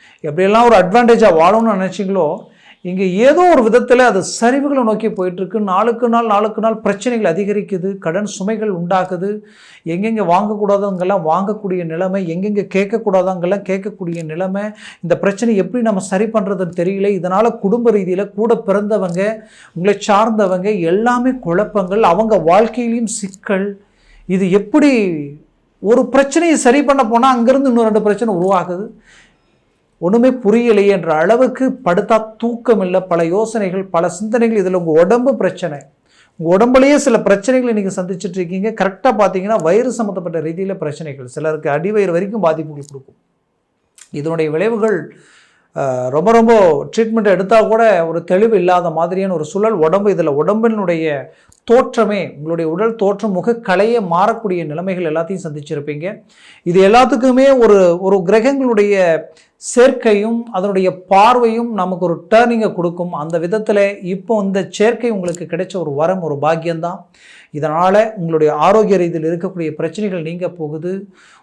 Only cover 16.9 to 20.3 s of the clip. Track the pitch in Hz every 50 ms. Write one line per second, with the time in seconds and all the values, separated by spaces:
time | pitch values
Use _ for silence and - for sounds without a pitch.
16.9 | 196 196 196 202 202 175 170 180 185 208 226 233 220 - - 190 233 247 233 233
17.9 | 202 202 180 180 180 190 202 196 - 208 226 226 233 - - 196 190 208 214 208
18.9 | 220 196 196 175 170 180 202 220 226 220 - - - - - _ _ 160 180 208
19.9 | 196 196 - 220 202 202 220 233